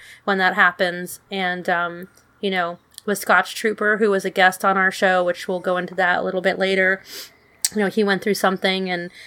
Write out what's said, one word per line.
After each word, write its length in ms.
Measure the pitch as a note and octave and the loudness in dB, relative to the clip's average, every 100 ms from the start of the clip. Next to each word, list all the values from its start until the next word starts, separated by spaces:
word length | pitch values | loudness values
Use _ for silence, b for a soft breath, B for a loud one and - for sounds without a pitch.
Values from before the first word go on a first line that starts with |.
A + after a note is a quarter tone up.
| B B - | B B -4
when 120 | G3 | 0
that 160 | F#3 F#3 | 2 4
happens. 680 | F#3 F3+ F#3 F3 F3+ - _ | 2 2 -2 -2 -8 -14 _
And, 380 | G3 F3+ F3+ F3 | -6 -4 -4 -2
um, 400 | F3 F3 E3+ F#3 _ _ _ | -2 -2 -6 -14 _ _ _
you 100 | G3+ | -4
know, 280 | F#3+ E3+ F3 _ - - | -2 -2 -6 _ -10 -4
with 120 | G3+ | -4
Scotch 360 | - F#3 G3 - | 2 2 2 -2
Trooper, 400 | A3+ G#3 G#3 G#3+ | -4 0 0 2
who 140 | G#3+ | 2
was 140 | G3 F#3+ | 0 0
a 40 | |
guest 360 | G3 F#3 F#3 G3 | 2 4 4 2
on 120 | F#3+ | 2
our 140 | F#3+ | 0
show, 320 | - G3 F#3 | 2 2 2
which 240 | F3 F3 - | 2 -2 -4
we'll 140 | F3+ | -4
go 160 | E3+ F3+ | -2 -2
into 180 | F3+ F3+ | -2 0
that 240 | F3+ F3+ | 2 2
a 20 | |
little 200 | F#3 F#3 | 0 0
bit 180 | F#3 F#3 | 0 0
later, 420 | F#3+ F#3+ F#3 F#3+ B B B B B _ - | 0 2 2 0 B B B B B _ -6
you 80 | G#3+ | -2
know, 60 | G3 | 0
he 160 | A3 | 2
went 180 | G3+ F#3+ | 2 0
through 140 | G#3+ F#3+ | 0 0
something, 540 | F#3+ F#3 G3 F#3+ F#3+ | 0 0 0 0 -2
and, 180 | F3 F3 B | -4 -6 B